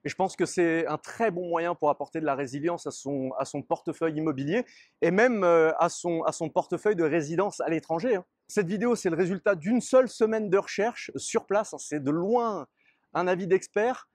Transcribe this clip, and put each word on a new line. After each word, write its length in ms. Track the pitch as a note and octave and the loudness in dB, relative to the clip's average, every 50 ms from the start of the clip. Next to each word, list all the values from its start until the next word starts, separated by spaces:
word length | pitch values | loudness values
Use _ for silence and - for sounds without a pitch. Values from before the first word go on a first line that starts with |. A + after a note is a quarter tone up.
| _ | _
Et 60 | D3 | -10
je 60 | - | -2
pense 200 | - F#3+ F3+ - | -2 -2 -2 0
que 100 | - F3 | -2 -2
c'est 400 | D#3+ - F#3 F3 E3 D#3+ E3 E3 | -2 2 2 2 2 2 0 0
un 100 | C3 D3+ | -2 -4
très 340 | D3+ - - - - A#3 A3 | -6 -8 -14 -4 -2 -2 0
bon 160 | F3 F3 F3+ | 0 -2 -6
moyen 260 | E3+ E3+ E3 E3+ F3 F3 | -2 -2 -2 0 -2 -2
pour 160 | - - D3 | 0 2 0
apporter 300 | C3+ - C#3+ - - D#3+ | 0 0 -4 -6 -6 -2
de 60 | D#3 | -2
la 100 | D3 C#3 | 0 0
résilience 500 | C3 C#3+ B2 B2+ C#3+ C#3+ E3+ F3 D#3+ - | -2 -4 -6 -6 -4 -4 -4 -4 -4 -8
à 60 | D3 | -10
son, 400 | - - - C#3 C#3+ C#3 C3 C3 - - | -10 -8 -8 -6 -4 -4 -4 -4 -4 -6
à 60 | C3+ | -6
son 160 | - - C#3+ | -4 -6 -10
portefeuille 560 | C3 _ E3+ - _ F3 D3 - E3 E3 D#3 | -4 _ -4 -4 _ -8 -4 -2 -2 -2 -2
immobilier 480 | D3+ D#3 D#3+ D3 C3 C#3 D3 F3+ B3 B3 - - - - _ _ _ | 0 -2 -2 -2 -2 -2 0 0 -2 -2 -4 -14 -20 -20 _ _ _
et 100 | - E3+ | 0 2
même, 320 | F3+ G3 A#3 C4 A#3+ G#3 F#3 | 4 4 4 4 4 2 4
euh, 280 | E3+ E3+ E3 D#3+ D#3+ D#3 - | 4 6 6 6 4 4 2
à 80 | E3+ E3+ | 0 0
son, 320 | - - - F3 E3+ E3 - | 0 -4 -6 -4 -2 0 0
à 80 | D#3+ | -2
son 180 | D3+ - E3+ D#3 | -2 -2 -6 -2
portefeuille 460 | - F3+ E3 - F#3 D#3+ - G#3+ G#3+ | -2 -2 -2 -2 -6 -2 0 0 2
de 80 | E3 E3 | 2 2
résidence 580 | D3+ D3 E3+ D3 C#3+ E3+ E3 G3 G3+ - - | 2 2 0 0 0 -2 -2 -2 -2 -2 -4
à 80 | - D#3 | -4 -2
l'étranger, 480 | E3 D#3+ - - D#3+ E3+ F#3+ C4 A3 | -2 -2 -2 -4 -4 -2 0 0 0
hein. 80 | F3+ F3+ _ _ _ _ | 0 -2 _ _ _ _
Cette 200 | _ - G#3+ G3 | _ -2 -2 0
vidéo, 280 | E3 G#3 G3 G#3+ B3 A#3 | 0 -2 -2 0 0 0
c'est 140 | - - F#3 | 0 0 -2
le 60 | E3 | 0
résultat 400 | D3+ F#3+ E3+ G3 F3+ _ G#3 G3+ | 2 0 0 0 0 _ 0 0
d'une 260 | E3 D3 F#3+ B3 A#3+ | 0 0 0 0 0
seule 260 | - - - C4 C4 | 0 4 6 6 6
semaine 440 | G#3+ - - A3+ G#3+ A3 A3 G#3+ G3 | 4 2 0 0 2 2 -2 0 2
de 80 | E3+ G3 | 2 2
recherche 500 | - - - - G3 A#3+ A#3 - - - - | 2 0 -2 -2 -2 -2 -2 -6 -14 -10 -10
sur 320 | C3+ - - - A3+ - | -10 -8 -2 -4 -4 -2
place, 260 | _ F#3+ G#3 G#3+ - - | _ 0 0 0 -2 -10
hein. 40 | C#3 | -14
C'est 240 | - - D3 D3+ C#3 | -10 -6 -6 -4 -2
de 80 | C#3+ | 0
loin 560 | D3 E3+ F3 G3 A#3 B3 A#3 A3+ G#3 E3+ C3 _ _ _ _ _ _ _ _ _ _ | 0 0 0 2 2 2 0 0 -4 -6 -10 _ _ _ _ _ _ _ _ _ _
un 120 | D#3 F3+ | -2 0
avis 200 | F3+ F#3 F3 G3+ | 0 0 0 2
d'expert. 600 | E3+ F#3 F#3 - - _ G#3 G#3+ B3 A3+ - - _ | 2 2 0 0 -2 _ 0 0 0 0 -4 -10 _